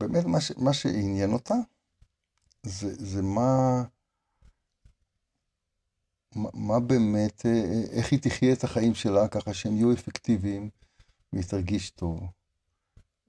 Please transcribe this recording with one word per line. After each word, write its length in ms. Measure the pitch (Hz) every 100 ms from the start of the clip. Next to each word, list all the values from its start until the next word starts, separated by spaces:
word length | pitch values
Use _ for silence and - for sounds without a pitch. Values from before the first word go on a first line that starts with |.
באמת 240 | 104 170
מה 160 | 175 160
ש-, 120 | 156 -
מה 160 | 131
שעניין 600 | 139 - 104 98 98 98
אותה, 220 | 117 - 226 226 _ _ _ _ _ _ _ _ _
זה, 320 | 104 95 101
זה 280 | - 98 98
מה, 600 | 95 104 123 131 131 127 123 _ _ _ _ _ _ _ _ _ - _ _ _ _ _ _ _ _ _ _ _ _ _ _
מה, 140 | 110 107
מה 260 | - 104 113
באמת, 640 | 120 131 110 104 107 - 117
אה, 40 |
אה, 320 | 117 92 113 101
איך 220 | - 113
היא 80 | 139
תחיה 320 | 117 - 127
את 120 | 127
החיים 300 | - 120 113
שלה 340 | 110 113 101 107
ככה 260 | 107 107
שהם 220 | 101 107 107
יהיו 160 | 117
אפקטיביים, 800 | 123 - - - 110 101 101 107 - _ _ _ _ _
והיא 120 | 101
תרגיש 460 | 90 98 92 101 92
טוב. 300 | - 87 82 92 - _ _ _ _ _ _ _ _